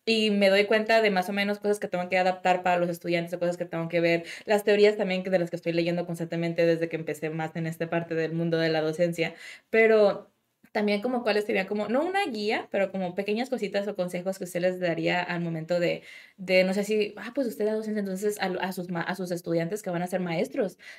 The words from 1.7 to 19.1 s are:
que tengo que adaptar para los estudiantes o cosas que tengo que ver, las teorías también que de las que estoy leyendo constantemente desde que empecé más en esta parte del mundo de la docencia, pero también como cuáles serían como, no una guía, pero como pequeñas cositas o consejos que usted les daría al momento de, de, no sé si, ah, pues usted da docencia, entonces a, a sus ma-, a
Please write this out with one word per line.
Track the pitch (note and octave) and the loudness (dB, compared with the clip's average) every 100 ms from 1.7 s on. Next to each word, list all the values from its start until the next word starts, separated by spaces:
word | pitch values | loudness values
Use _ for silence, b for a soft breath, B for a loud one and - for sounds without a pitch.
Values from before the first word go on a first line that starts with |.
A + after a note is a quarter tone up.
| G#3 | -2
que | F#3 | -2
tengo | F3 F3+ | -4 0
que | F#3 | 2
adaptar | F#3 F#3 F#3 F3+ | 2 2 2 2
para | F3+ F3 | 2 2
los | F3 | 0
estudiantes | E3+ E3+ E3+ E3+ | -2 -2 -2 -2
o | F3 | -2
cosas | F3 F3 | -2 -2
que | E3+ | -4
tengo | E3 E3 | -4 -2
que | E3+ | 2
ver, | E3+ E3+ E3 B - | 2 2 -2 B 0
las | G#3 | 2
teorías | G#3+ G#3 G#3 G#3 | 4 6 6 4
también | F#3+ F#3 | 0 -2
que | F#3 | 0
de | F#3 | 0
las | E3+ | 0
que | E3 | -4
estoy | E3+ | -2
leyendo | E3+ E3+ F3 F3 | 0 0 0 -4
constantemente | E3+ E3+ E3+ E3+ E3+ | -6 -4 -2 -2 2
desde | E3+ E3 E3 | 4 4 0
que | D#3+ | -4
empecé | D#3+ D3 D#3+ | -6 -6 -6
más | D#3+ D#3+ | -4 -6
en | E3 D#3+ | -6 -6
esta | E3 E3 | -6 -4
parte | E3+ E3+ | -2 -2
del | D#3+ D#3+ | -2 -2
mundo | E3 E3+ E3 | -2 0 2
de | E3 | 2
la | D#3+ | 2
docencia, | D#3 D#3+ F3 E3 D#3+ B B B _ | 0 0 0 0 -4 B B B _
pero | A3+ A3+ A3 G3+ - - _ _ _ _ | 4 6 6 6 2 -8 _ _ _ _
también | A3 G#3 G3+ | -2 0 0
como | B3 B3 | 0 -2
cuáles | A3+ G#3 G#3 | 0 0 0
serían | G3+ F#3+ | -2 -2
como, | G#3 G3+ | -4 -2
no | B3+ F4 | 0 0
una | G4 G4 | 0 -2
guía, | G#3+ G#3 A#3 - | -2 -2 -2 -2
pero | G3+ F#3+ | -2 -2
como | F#3+ F3+ F#3 | -2 -4 -4
pequeñas | G3 G#3+ B3+ | -2 -2 -2
cositas | A#3 G3 G3+ G3+ | -4 -2 -4 -4
o | F#3+ | -4
consejos | F3+ F3+ F#3 F#3+ | -4 -4 -6 -6
que | |
usted | F3 F3 | -8 -2
les | F#3 F3+ | -2 0
daría | F3 E3 E3 F3 | -2 0 0 0
al | F3 F3 | -2 -4
momento | E3+ D#3+ D#3+ F3 | -4 -4 -2 0
de, | E3+ E3 B B B - | 0 -2 B B B -10
de, | F#3 F#3 | 2 4
no | F#3 | 4
sé | G3 | 2
si, | G#3 G#3+ G3+ - | 0 0 -2 -6
ah, | G#3+ | -8
pues | C#4+ A#3+ | -4 -4
usted | G#3+ G#3 | -2 -2
da | |
docencia, | A3 G#3+ G#3+ | -2 -2 -4
entonces | G3 F#3 G#3 G#3 | -4 -2 -4 -2
a, | F#3+ | -2
a | F#3 F#3+ | -2 -4
sus | F#3 F3 | -6 -6
ma-, | E3+ | -4
a | - | -4